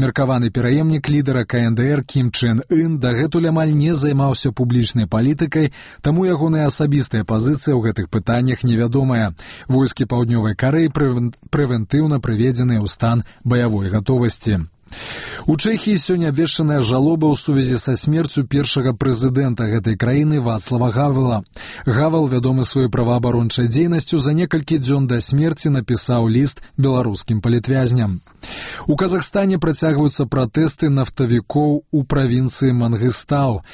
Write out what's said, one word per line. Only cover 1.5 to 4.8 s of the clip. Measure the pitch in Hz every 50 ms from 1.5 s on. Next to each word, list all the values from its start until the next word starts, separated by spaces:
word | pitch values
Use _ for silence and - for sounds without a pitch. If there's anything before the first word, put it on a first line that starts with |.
| - 123
Н | 117 113 117
Д | 110 120
Р | 135 147 143 127
Кім | - - 139 127 120
Чэн | - - 127 117 113 113 - -
Ын | - 156 165 165 160
дагэтуль | 147 123 123 120 117 147 165 156 170 170 165
амаль | 160 160 160 156 151
не | 147 143 160 170
займаўся | 147 131 147 143 139 139 139 131 - - 135 110
публічнай | - 127 120 120 123